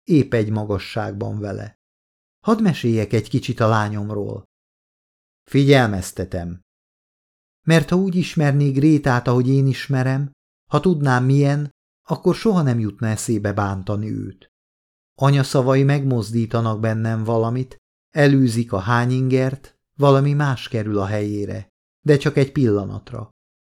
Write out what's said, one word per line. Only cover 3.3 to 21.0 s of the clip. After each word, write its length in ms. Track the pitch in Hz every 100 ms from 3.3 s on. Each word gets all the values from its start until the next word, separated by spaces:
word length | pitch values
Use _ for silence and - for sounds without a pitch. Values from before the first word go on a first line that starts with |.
| 123 - 117
a 80 | 110
lányomról. 760 | 110 104 107 104 104 104 107 - _ _ _ _ _ _ _ _ _ _
Figyelmeztetem. 1080 | 135 139 135 117 98 92 - 90 92 87 87 _ _ _ _ _ _ _ _ _ _ -
Mert 220 | 160 151
ha 80 | 180
úgy 180 | 196
ismerné 560 | 180 - 165 143 139 143
Grétát, 580 | 135 151 147 143 123 127
ahogy 200 | 123 123
én 180 | 135 135
ismerem, 640 | 123 - 131 131 135 143 - _ _ _
ha 100 | 147
tudnám 440 | 190 160 135 123
milyen, 460 | 127 139 139 143 147 - _ _ -
akkor 260 | 160 180
soha 280 | 165 226 180
nem 160 | 139 117
jutna 280 | 107 98 113
eszébe 460 | 107 - 107 104
bántani 580 | 101 101 98 95 104 107
őt. 360 | 107 101 - _ _ _ _ _ _ _
Anya 280 | - 135 139
szavai 400 | 131 143 127 135
megmozdítanak 960 | 139 143 135 123 104 117 113 117 113 107
bennem 440 | 110 110 113 110
valamit, 520 | 110 113 113 127 127 - _ _ _
elűzik 600 | 156 143 139 127 113 117
a 60 | 95
hányingert, 1000 | 95 120 123 127 131 131 131 135 - _ _ -
valami 360 | 139 135 139
más 360 | 143 143 120 -
kerül 300 | 113 107
a 80 | 104